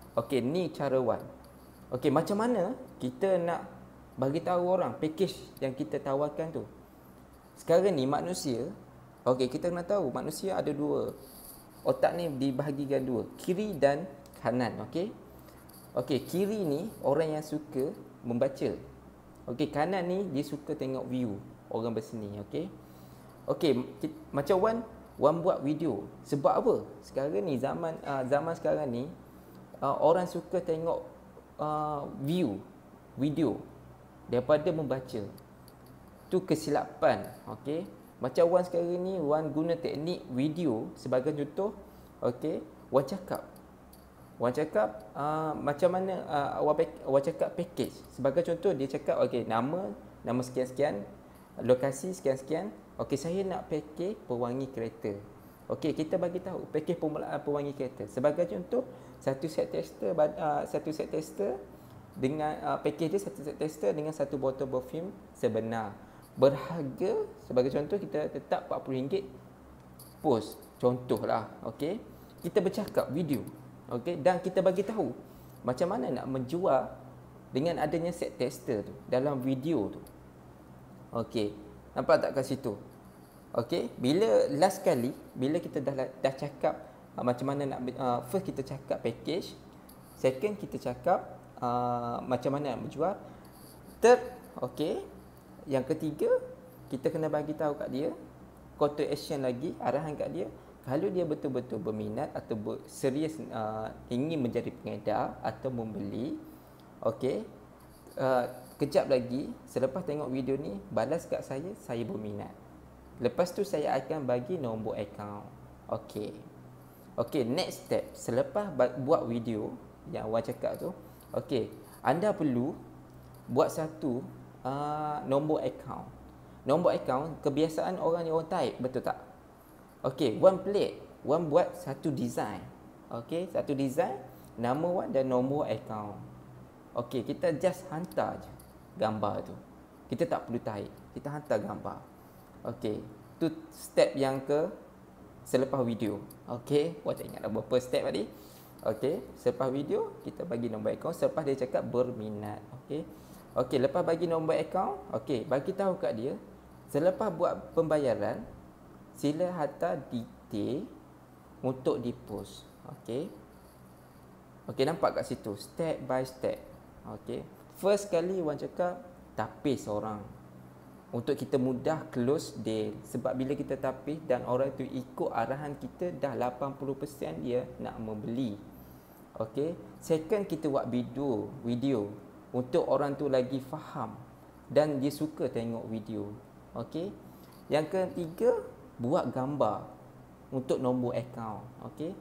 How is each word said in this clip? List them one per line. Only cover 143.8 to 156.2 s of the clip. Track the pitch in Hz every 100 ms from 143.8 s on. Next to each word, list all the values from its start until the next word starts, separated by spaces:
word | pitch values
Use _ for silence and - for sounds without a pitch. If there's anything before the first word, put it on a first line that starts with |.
| - - 147 139
yang | 135 135
ke | 135 147 165 - - - - - - - -
selepas | 127 131 135 120
video. | 107 107 101 - - -
Okey, | 123 - 143 165 170 -
Wan | -
tak | -
ingat | - 110
dah |
berapa | 110 - 127
step | 127 143
tadi. | - - 214 - - - - -
Okey, | - 107 127 196 - -
selepas | 127 123 131
video, | 139 151 196 440 - 123
kita | -
bagi | - 117 117
nombor | 110 107
akaun. | - 156 170
Selepas | 131 - 143
dia | 135
cakap | 127 127 117
berminat. | 120 123 107 107 104 104 107 - -
Okey. | - 147 170 - - - - -
Okey, | 127 143
lepas | 135 180 165
bagi | 165 170
nombor | 160 156
akaun, | 156 165 185 220 403 - 120
okey, | - 127 -
bagi | 135 143
tahu | 190 196 180
kat | -
dia, | 113